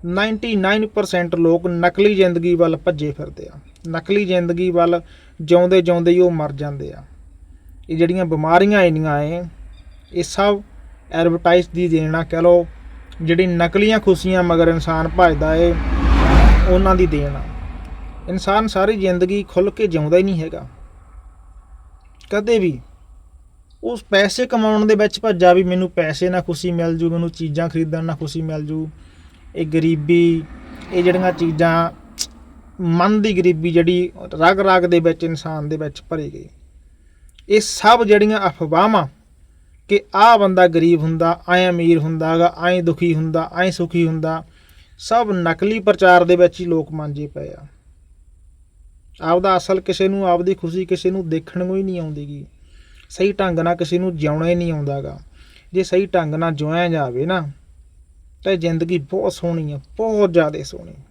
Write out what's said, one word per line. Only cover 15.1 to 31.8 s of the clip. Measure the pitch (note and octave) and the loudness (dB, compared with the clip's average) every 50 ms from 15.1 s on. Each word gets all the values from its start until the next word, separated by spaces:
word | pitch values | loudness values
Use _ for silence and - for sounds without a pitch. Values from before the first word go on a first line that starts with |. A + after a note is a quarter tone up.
| D#3+ F3+ F3+ E3+ D#3 C#3+ D3 D#3 D#3+ | 2 4 4 4 4 2 0 0 2
ਏ, | E3 E3+ E3+ E3+ - - - - - - - - - - - - - - - - - - - | 2 2 2 2 0 -2 -2 -2 0 2 2 4 4 4 6 6 8 8 8 8 6 4 4
ਉਹਨਾਂ | F#3 F#3 F#3+ F#3+ F#3+ | 4 4 4 2 2
ਦੀ | F3+ F3+ | 2 2
ਦੇਣ | E3 D3+ D3 C#3+ C#3+ C#3 | 0 0 -2 -4 -4 -6
ਆ। | C3+ - - - - - - - - - - - - - - - - - - | -8 -12 -12 -14 -14 -14 -14 -14 -14 -16 -16 -16 -16 -16 -18 -18 -16 -12 -8
ਇਨਸਾਨ | F3+ F#3+ - - G3 G#3+ A3 | -8 -6 -2 0 0 0 0
ਸਾਰੀ | A3 - F#3+ F#3+ G#3 A3 | 0 0 0 0 0 0
ਜ਼ਿੰਦਗੀ | G#3 F#3+ F#3+ F3+ F3+ F3+ F3+ G3 G3+ G3 | 0 0 0 0 0 0 -2 -2 -4 -6
ਖੁੱਲ੍ਹ | - - F#3 F#3 G3+ | -4 -2 0 0 0
ਕੇ | - - A3 | 0 -2 -4
ਜਿਉਂਦਾ | G3+ E3 D#3+ D3+ D3+ D#3+ | -2 0 -2 -2 2 2
ਹੀ | F3+ F#3+ | 2 2
ਨਹੀਂ | G3 F#3+ E3 D#3+ | 2 -2 -4 -6
ਹੈਗਾ। | E3 - - - B2 - - - - - - - - - - - - - - - - - - - - - - - - - - _ _ _ _ - - | -8 -10 -12 -14 -16 -18 -20 -20 -20 -20 -20 -20 -20 -20 -20 -20 -20 -20 -20 -20 -20 -20 -20 -20 -20 -20 -20 -20 -20 -20 -20 _ _ _ _ -12 -6
ਕਦੇ | G3 G#3 G#3 A3 A#3 A3 | -6 -4 0 0 0 2
ਵੀ | F#3+ F3 C#3+ A#2+ B2+ - - - - - - - - - _ - - _ _ _ - _ - _ - | 2 0 -2 -4 -12 -20 -20 -20 -20 -20 -20 -20 -20 -20 _ -20 -20 _ _ _ -20 _ -20 _ -8
ਉਸ | A#3 A#3+ A3 - | -8 -8 -8 -8
ਪੈਸੇ | _ G3+ F#3+ G3+ G3 - - B3+ | _ 0 2 2 2 0 -2 -4
ਕਮਾਉਣ | B3+ - A#3 A3 G#3+ G#3+ G#3+ G#3+ | -2 0 0 0 2 2 2 4
ਦੇ | G#3+ A3 | 2 4
ਵਿੱਚ | G3+ G#3+ G#3 - - | 4 2 0 0 -2
ਭੱਜਾ | - A3+ G#3 E3+ F3+ F3+ F3 | -2 -2 0 4 6 6 6
ਵੀ | F#3 F#3+ | 6 4
ਮੈਨੂੰ | F3+ F3+ F#3 F#3 F3+ | 2 0 -2 -4 -4
ਪੈਸੇ | - - E3 D#3 D3+ - F3+ F3+ | -2 -4 -2 -2 -2 -4 -2 -2
ਨਾਲ | F3+ F3+ E3+ | -2 -2 -4
ਖੁਸ਼ੀ | - E3+ - - F3+ F3 | -4 -8 -6 -6 -4 -4
ਮਿਲ | E3+ E3+ E3 E3 E3 | -2 -2 -2 -2 -2
ਜੂ, | E3 E3+ | -2 -2
ਮੈਨੂੰ | E3 E3+ E3+ E3+ | -2 -2 -4 -6
ਚੀਜ਼ਾਂ | E3 - E3 D#3+ D3 D#3 E3 E3 | -6 -8 -8 -6 -4 -4 -4 -4
ਖਰੀਦਣ | C#3+ D#3+ E3 D#3 D#3 E3 D#3+ | -4 -4 -4 -4 -4 -6 -6
ਨਾਲ | E3 D#3+ | -6 -6
ਖੁਸ਼ੀ | C#3+ D#3+ D3 - E3 D#3+ | -8 -8 -10 -8 -8 -8
ਮਿਲ | D#3+ D#3 D3+ D3+ | -6 -6 -8 -8
ਜੂ। | D3+ D#3 D#3 D#3 D#3 D#3 - - - - - - - _ - - - - | -8 -8 -8 -8 -10 -12 -20 -20 -20 -20 -20 -20 -20 _ -20 -20 -16 -8
ਇਹ | - E3 | -8 -8
ਗਰੀਬੀ, | D#3 D3+ E3 D#3 E3 E3 D3+ D3 D3 E3+ E3+ E3+ E3+ E3 E3 D#3 - - - - - - - - - - | -2 -2 0 0 0 -2 -2 0 2 2 4 4 4 2 0 -4 -8 -16 -20 -20 -20 -20 -20 -16 -6 -4
ਇਹ | F3+ F3 | 0 0
ਜਿਹੜੀਆਂ | F3+ F3 F3+ F#3 F#3 F3+ | 2 2 2 0 -2 -2
ਚੀਜ਼ਾਂ, | E3+ E3+ E3 D#3 D3+ E3+ E3 E3 E3 | -2 -2 -4 0 0 0 2 2 0